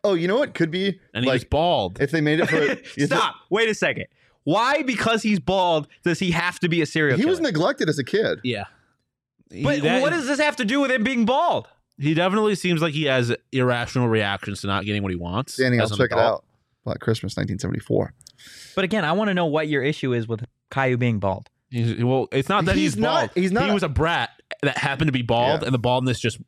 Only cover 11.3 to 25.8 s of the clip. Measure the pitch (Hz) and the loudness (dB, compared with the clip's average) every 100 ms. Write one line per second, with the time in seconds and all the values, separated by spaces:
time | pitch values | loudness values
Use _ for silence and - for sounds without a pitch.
11.3 | 269 339 165 - _ _ - 143 160 185 | 2 2 -2 -6 _ _ -4 0 2 2
12.3 | 208 214 196 180 165 165 147 147 131 120 | 2 2 0 0 0 0 0 0 2 2
13.3 | - _ 135 127 120 120 131 120 110 101 | -2 _ 0 0 0 -2 0 2 2 0
14.3 | 98 - 101 101 98 101 104 98 87 87 | -4 -6 -6 -2 -2 -2 -4 -4 -6 -4
15.3 | 98 139 - 127 120 107 104 123 - 117 | -6 -6 -2 2 2 0 0 0 2 2
16.3 | 98 _ _ _ _ - - - 110 98 | 0 _ _ _ _ -10 -4 -2 -2 -4
17.3 | - 98 95 - - - - - - - | -4 -4 -4 -4 -6 -2 -2 -2 -8 -20
18.3 | _ - - - - 185 214 151 180 214 | _ -20 -20 -8 -4 -2 0 0 0 0
19.3 | 180 165 151 156 143 135 151 135 120 113 | 0 0 0 0 0 0 -2 -2 -2 -2
20.3 | 107 113 _ _ 135 131 123 123 107 98 | -6 -8 _ _ -2 0 2 0 0 -2
21.3 | 95 - _ _ 123 117 110 120 131 113 | -2 -10 _ _ -2 -2 0 0 0 0
22.3 | 135 139 196 175 196 175 208 226 - - | -2 0 0 2 2 0 0 0 0 0
23.3 | 180 185 208 208 202 170 131 160 160 120 | -2 0 2 2 0 0 0 0 0 -4
24.3 | - _ - 139 - 135 135 156 127 120 | -8 _ -4 -2 -2 -4 0 0 0 0
25.3 | 117 123 156 120 127 | 2 2 0 0 0